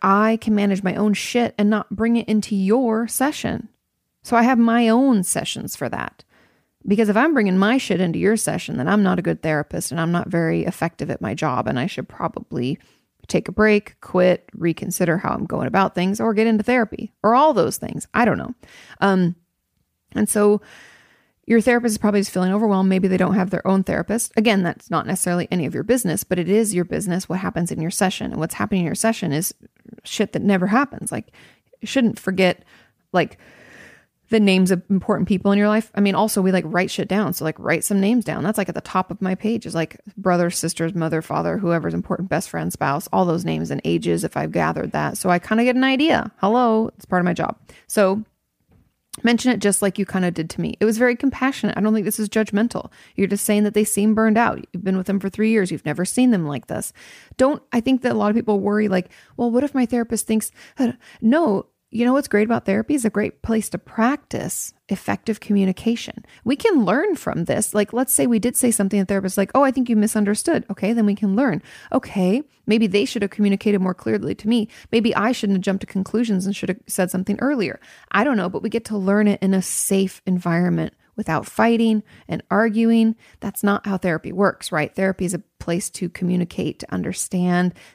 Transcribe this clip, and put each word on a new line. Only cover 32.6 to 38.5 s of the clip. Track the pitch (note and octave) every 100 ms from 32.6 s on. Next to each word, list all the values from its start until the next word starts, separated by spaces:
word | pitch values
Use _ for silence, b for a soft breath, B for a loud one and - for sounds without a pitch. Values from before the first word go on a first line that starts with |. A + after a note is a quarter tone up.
| b b b b _
like, | F#3 - - B B B B B B B _ _
the | A3
names | G3+ F#3 F#3
of | F3+ -
important | F#3+ - G3+ F3+
people | F#3+ G3+
in | G3+
your | G#3
life. | G#3+ - -
I |
mean, | G3+ F#3
also, | A3 G#3
we, | F#3
like, | F#3 D#3
write | F3 F#3+
shit | - F#3
down. | F#3 F#3
So, | - D#3
like, | -
write | - E3 -
some | G3
names | G3 B3 E3
down. | -
That's, | F3